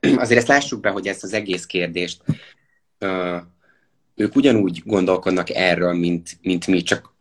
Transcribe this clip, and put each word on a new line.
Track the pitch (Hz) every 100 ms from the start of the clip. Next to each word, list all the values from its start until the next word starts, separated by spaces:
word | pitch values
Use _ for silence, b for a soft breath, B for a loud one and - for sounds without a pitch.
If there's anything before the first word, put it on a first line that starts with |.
| -
<clears throat> | 131
azért | 120 120
ezt | 117
lássuk | 143 139 113
be, | 104
hogy | 98 98
ezt | 95
az | 98
egész | 107 104 87 -
kérdést, | 92 87 85 87 - - B B B B B _ -
ö, | 98 92 90 87 87 _ _ _ _ _ _
ők | - 107 -
ugyanúgy | 139 113 95 87
gondolkodnak | - 101 92 92 92 92 87
erről, | - 92 85 87
mint, | 87 87 85 - -
mint | 95 90 -
mi, | 90
csak | 82 98 - _